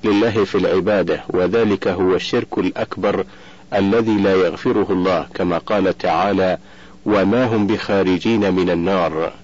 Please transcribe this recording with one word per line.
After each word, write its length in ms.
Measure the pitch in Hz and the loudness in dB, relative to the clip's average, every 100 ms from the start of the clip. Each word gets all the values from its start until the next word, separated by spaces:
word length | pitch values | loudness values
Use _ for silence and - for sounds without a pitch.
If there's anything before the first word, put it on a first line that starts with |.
لله 400 | 110 101 113 110 | 2 2 2 0
في 120 | 98 101 | 0 0
العبادة، 680 | 90 90 90 104 87 78 - | 0 0 2 0 0 -4 -2
وذلك 580 | 90 90 110 110 98 - | -2 0 2 2 0 -2
هو 280 | 92 92 90 | 0 0 0
الشرك 420 | - 123 - - | 0 -4 -2 -4
الأكبر 680 | 92 - 110 - 92 95 92 - - - - | -4 -4 -8 -4 -2 -2 -4 -10 -20 -20 -6
الذي 440 | 104 98 113 113 104 | -2 2 2 2 2
لا 160 | 98 | 2
يغفره 540 | 95 87 80 - 92 95 | 2 2 0 -2 0 0
الله، 380 | 95 92 87 71 | 0 0 0 -4
كما 240 | - 92 85 | -4 -2 -2
قال 400 | - 107 95 87 | -2 -2 0 -2
تعالى: 600 | 92 82 98 98 92 87 - - - - - | -2 0 0 0 0 -2 -8 -20 -20 -12 -2
"وما 400 | 104 95 117 127 | 2 2 2 0
هم 220 | 113 101 | 0 0
بخارجين 880 | 107 - 101 92 90 113 113 101 | -2 0 0 2 0 0 0 2
من 160 | 92 90 | 2 0
النار". 600 | 87 85 95 82 78 82 - | 0 0 0 0 -2 -6 -6